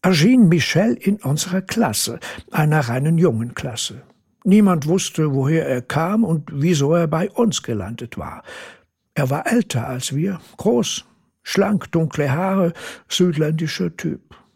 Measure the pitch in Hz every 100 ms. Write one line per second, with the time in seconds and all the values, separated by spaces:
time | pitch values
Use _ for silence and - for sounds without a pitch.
0 | 185 175 185 254 196 170 - 160 214 120
1 | - 208 131 151 - 185 190 226 170 104
2 | - - - - - - 151 151 123 123
3 | 147 165 175 113 117 - 135 110 - 120
4 | - _ _ _ - 202 202 170 143 185
5 | - - 156 135 135 165 143 127 123 147
6 | 165 214 208 165 147 143 160 160 139 170
7 | 165 160 196 - 233 - - 110 95 117
8 | 120 - 76 - - - - - _ _
9 | _ - 135 143 - 240 - 120 120 127
10 | - 135 185 180 - - 202 240 - -
11 | - _ _ _ - - 196 208 - 165
12 | 160 - 143 139 190 196 175 - - -
13 | _ - 180 151 151 156 160 - 180 -
14 | 165 - _ - _